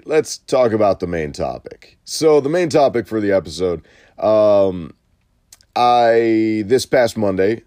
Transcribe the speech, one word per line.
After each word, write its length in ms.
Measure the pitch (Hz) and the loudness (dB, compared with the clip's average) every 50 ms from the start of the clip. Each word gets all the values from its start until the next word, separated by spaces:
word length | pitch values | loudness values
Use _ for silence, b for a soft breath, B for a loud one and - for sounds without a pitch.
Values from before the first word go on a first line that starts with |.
| - | -4
let's 340 | - 147 156 143 - - - | -2 -2 -2 -2 -2 -6 -16
talk 320 | _ - 139 127 127 117 | _ -2 0 2 2 2
about 300 | 107 107 104 98 92 - | 2 2 2 0 0 -2
the 80 | 92 87 | -4 -6
main 240 | 87 82 78 73 | -6 -6 -6 -8
topic. 680 | 71 87 78 65 62 62 - - - - _ - _ _ _ | -8 -8 -8 -8 -8 -10 -14 -20 -20 -20 _ -20 _ _ _
So 360 | - - - 156 160 151 147 | -14 -4 0 2 4 4 4
the 80 | 131 143 | 2 0
main 200 | 160 180 180 151 | -2 -2 -2 0
topic 400 | 151 156 139 127 - 120 101 - | 2 2 2 2 2 -2 -4 -4
for 120 | 110 110 | -4 -4
the 120 | 104 101 | 0 0
episode, 520 | 98 95 80 87 78 82 92 90 85 80 - b b b b b b | 0 0 -2 -4 -6 -4 -4 -4 -4 -6 -10 b b b b b b
um, 800 | b - 107 107 107 107 104 101 101 98 95 92 90 80 - - _ _ _ _ _ _ _ _ _ _ _ - - _ _ - | b 0 2 2 4 4 4 4 4 2 0 -2 -6 -10 -14 -18 _ _ _ _ _ _ _ _ _ _ _ -20 -20 _ _ -4
I, 880 | 113 120 123 120 120 120 117 117 117 117 113 110 110 110 110 110 110 104 | 0 2 2 4 4 4 4 2 2 2 2 0 0 0 -2 -2 -4 -2
this 200 | 95 127 123 - | 0 0 0 0
past 300 | - 151 135 120 113 - | 0 0 0 0 0 -2
Monday, 480 | 113 107 101 95 92 92 104 117 113 - | -2 -2 -2 0 0 0 0 -2 -4 -8